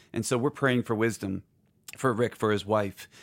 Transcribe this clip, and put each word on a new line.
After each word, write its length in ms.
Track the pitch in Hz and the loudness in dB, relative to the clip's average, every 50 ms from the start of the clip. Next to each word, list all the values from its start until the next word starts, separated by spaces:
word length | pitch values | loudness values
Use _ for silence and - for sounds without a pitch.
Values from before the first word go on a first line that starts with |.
| - _ - | -20 _ -6
And 120 | - 110 | -6 -2
so 120 | - 135 | 0 0
we're 120 | 120 117 147 | 0 2 0
praying 320 | 143 - 139 131 123 123 110 | 0 0 2 2 2 2 0
for 120 | - 117 | 0 0
wisdom 480 | 107 113 113 104 - 104 98 95 95 - _ _ _ _ _ _ _ _ - - | 0 0 0 0 -2 -6 -6 -6 -8 -10 _ _ _ _ _ _ _ _ -20 -8
for 160 | - - 131 117 | -2 -2 0 2
Rick, 220 | 104 120 107 - | 2 0 -2 0
for 160 | - - 107 | 0 0 2
his 140 | 107 101 92 | 2 0 2
wife, 440 | 98 110 107 104 98 92 - - - - - | 2 2 2 2 -2 -6 -12 -18 -20 -20 -20